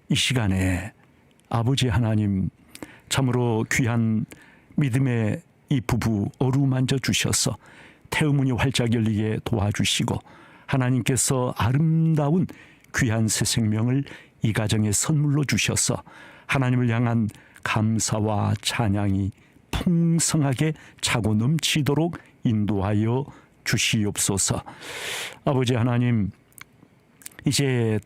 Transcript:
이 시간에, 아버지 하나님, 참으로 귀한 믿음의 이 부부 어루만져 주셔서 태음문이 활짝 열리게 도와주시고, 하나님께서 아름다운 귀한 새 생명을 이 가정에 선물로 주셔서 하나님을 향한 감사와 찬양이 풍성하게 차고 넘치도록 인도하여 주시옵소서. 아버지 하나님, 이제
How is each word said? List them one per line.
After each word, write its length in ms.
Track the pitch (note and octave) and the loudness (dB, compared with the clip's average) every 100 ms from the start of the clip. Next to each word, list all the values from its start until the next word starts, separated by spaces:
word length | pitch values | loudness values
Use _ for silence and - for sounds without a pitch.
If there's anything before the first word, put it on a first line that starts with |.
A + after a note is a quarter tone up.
| - | -4
이 60 | |
시간에, 800 | C#3+ - B2+ G2+ F#2+ F#2 F2+ A2 - - _ _ _ - | -2 0 0 2 2 0 -2 -6 -14 -20 _ _ _ -6
아버지 400 | A2+ A#2 C3+ B2+ | -2 0 0 0
하나님, 600 | G#2+ A2 G#2+ G#2 F#2+ F#2 - - - - - - | 0 2 0 0 0 -2 -8 -18 -20 -20 -18 -6
참으로 560 | - C3 B2 A#2+ A2 A#2 | -2 0 2 0 0 0
귀한 540 | - A#2 A#2 A2+ G#2+ C3+ - - - - - | 0 0 0 0 0 -4 -10 -20 -20 -10 -2
믿음의 640 | C#3+ C3 C3+ A#2+ G#2 G#2 - _ - | 0 2 0 0 -2 -4 -8 _ -4
이 100 | C3+ | -2
부부 480 | - A#2 A2+ G#2 G2+ - | 0 0 0 0 -2 -2
어루만져 600 | B2+ C3 C#3 C3 C3 C3+ | 0 2 2 0 0 -2
주셔서 580 | - - - - - - - - - - - | -2 -2 0 0 -2 -4 -12 -20 -20 -20 -8
태음문이 420 | - D#3 C#3 C3 | -2 2 2 2
활짝 400 | B2 C#3+ - A#2+ | 2 0 0 2
열리게 460 | A#2 A2 G#2 G#2+ A2+ | 2 2 2 0 -2
도와주시고, 720 | - A2+ G2+ - G2+ - A#2 A2+ - - - - - | -2 0 0 0 0 0 -2 -4 -6 -20 -20 -20 -4
하나님께서 880 | C3 B2 B2+ G2 B2 - C3 B2 - | 0 2 0 0 0 0 0 -2 -2
아름다운 920 | G#2+ C3+ D#3+ D#3+ D#3+ D#3 C#3+ F3+ C3+ - - - - | 0 2 2 2 2 2 2 0 0 -6 -20 -20 -10
귀한 340 | - A#2+ A2+ A2 | -2 0 2 0
새 160 | - | 0
생명을 600 | A2 - G#2+ G#2+ A#2+ C3+ C#3+ - - _ | 0 0 0 0 0 -2 -4 -10 -20 _
이 100 | A2+ | -2
가정에 400 | G#2 G#2+ A2 G#2+ | 0 0 2 2
선물로 520 | G2+ - D#3 D3 C#3+ | 0 0 0 2 0
주셔서 580 | C#3+ G#2 - G#2 - - - - - - - | 0 0 0 0 -2 -2 -6 -20 -20 -16 -4
하나님을 440 | C#3 B2+ B2+ B2 | 0 2 2 2
향한 380 | A2+ A#2+ A#2 G2+ - - - | 2 2 2 0 -4 -18 -10
감사와 920 | - A2 A2 A2 - A2 G#2+ G#2 G2+ G#2 | -4 0 0 0 -2 0 0 0 0 -2
찬양이 680 | - - A2 G2+ G2+ G2 G2 - - - _ | -2 -2 0 0 0 0 -2 -6 -16 -20 _
풍성하게 1000 | - - E3+ E3+ E3 - D#3+ C#3 B2 D#3 D#3 - - | -4 0 2 2 2 2 0 0 0 0 -2 -12 -8
차고 340 | - A#2+ G#2+ | -2 0 2
넘치도록 840 | G#2+ A#2+ D#3+ - E3 C3+ C#3+ E3+ - - - | 2 2 0 0 0 2 0 0 -4 -16 -6
인도하여 800 | C3 G#2+ G2+ G2+ F#2+ G#2 A2 B2+ D3 - - _ | -2 0 0 0 0 0 0 0 -4 -12 -20 _
주시옵소서. 1000 | - A2+ - A2+ G#2 - - G2 - - - - - - - - - - | -4 -2 0 0 0 -2 -2 0 0 -2 -6 -16 -14 -12 -10 -10 -10 -6
아버지 300 | - C3 B2 | -2 0 2
하나님, 560 | B2 B2 A#2+ B2 A#2 F#2+ - _ - - _ - _ _ - - - | 2 2 2 2 0 -2 -6 _ -20 -20 _ -20 _ _ -20 -20 -8
이제 540 | D3 C#3+ C#3 B2 A2+ G#2+ | -2 0 2 2 2 0